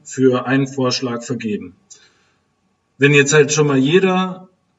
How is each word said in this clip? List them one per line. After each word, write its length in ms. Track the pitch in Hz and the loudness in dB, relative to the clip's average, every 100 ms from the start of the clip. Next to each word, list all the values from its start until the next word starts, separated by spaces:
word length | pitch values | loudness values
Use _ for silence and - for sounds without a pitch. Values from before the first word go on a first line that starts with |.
für 420 | - - 131 123 123 | -12 2 2 2 0
einen 200 | 135 131 | 0 0
Vorschlag 560 | - 127 - 127 117 | -2 -2 -2 -4 -6
vergeben. 520 | - 117 110 101 92 - _ - _ _ _ _ _ _ _ _ _ - | -6 -6 -4 -6 -8 -18 _ -20 _ _ _ _ _ _ _ _ _ -12
Wenn 160 | 139 | -2
jetzt 200 | 143 139 | 0 2
halt 200 | 151 139 | 2 2
schon 140 | - 147 | 2 2
mal 100 | 135 | 2
jeder 720 | 131 180 190 185 185 - - _ _ | 2 2 2 0 -2 -8 -16 _ _